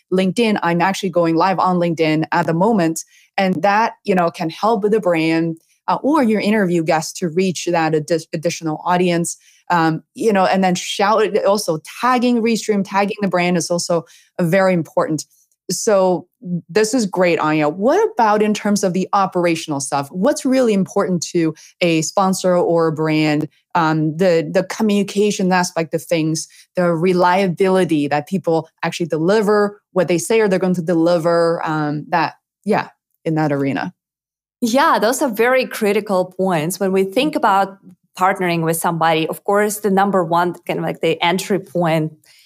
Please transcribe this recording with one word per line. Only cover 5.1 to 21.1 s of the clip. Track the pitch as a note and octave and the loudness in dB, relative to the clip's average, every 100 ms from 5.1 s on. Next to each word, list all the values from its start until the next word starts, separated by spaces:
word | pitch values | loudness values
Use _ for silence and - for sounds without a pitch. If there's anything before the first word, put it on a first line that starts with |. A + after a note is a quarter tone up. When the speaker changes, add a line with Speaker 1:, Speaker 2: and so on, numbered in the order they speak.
| E3 D#3+ E3 E3 E3 _ _ - | 0 0 0 -2 -6 _ _ -4
Speaker 1:
uh, | F3 | -2
or | C4 D#4 | 0 2
your | A#3+ G#3+ | 2 2
interview | G3 A3 F#3+ F3 | 2 0 2 0
guests | D#3+ D#3+ D#3+ - | 0 0 -2 -6
to | F3+ | -4
reach | D#3 F#3+ D#3+ - | -2 -2 -2 -2
that | E3+ D#3+ | -2 0
addi-, | D#3 D3+ E3 - | 0 0 -4 -4
additional | E3+ E3+ - D#3+ D#3 | -6 -6 -4 -6 -6
audience. | E3+ F3+ F3+ E3+ E3+ - _ _ - | -2 0 2 0 -2 -8 _ _ -2
Um, | F3 E3 D#3+ - | 0 2 0 -6
you | - A3 | -4 0
know, | G3 | 2
and | F#3 F#3+ | 2 2
then | F#3 | 2
shout, | F3+ - - A3+ G#3+ G#3+ G3+ | 0 -4 -2 0 2 0 0
also | F#3+ G#3 - D#3 - - | 2 0 0 -4 -8 -4
tagging | A#3+ B3+ B3 A#3+ | 0 2 2 2
Restream, | A3+ A3 - G#3 | 2 0 0 -2
tagging | F#3+ F#3+ G3+ G#3+ | -2 -2 -2 -2
the | G3 | -2
brand | F3+ F3 F3 | 0 0 0
is | D#3 | 0
also, | F3 - E3+ E3 - _ - | -4 -2 -2 -4 -12 _ -4
uh, | |
very | E3+ F#3+ F#3+ | 0 2 2
important. | F3+ D#3 - D#3+ D3+ - _ _ _ - | 2 0 -2 -2 -2 -8 _ _ _ -10
So | F#3+ - G3 F#3 F3 - _ F3+ F3 - | -4 0 2 2 0 -4 _ -8 -8 -4
this | F3 A3 | -2 0
is | B3+ G#3 | 0 0
great, | F3+ F3+ E3 | 0 2 2
Anya. | D#3 D#3 D3+ | 0 0 0
What | F3+ G#3+ F4 A4 | 0 0 2 2
about | - A3 G#3 | 2 2 2
in | G#3+ | 2
terms | G#3 G#3 G3+ | 0 0 0
of | G3 | 0
the | F3 F#3 | 0 0
operational | G3+ F#3+ F3+ F3 E3 - C#3+ | 0 0 0 0 0 -2 -6
stuff? | C3+ C#3+ C#3 | -4 -4 -4
What's | F#3 A3 D4 | -2 0 0
really | C#4 C4 B3 | 0 2 2
important | G3+ F#3 - F#3 | 2 0 0 0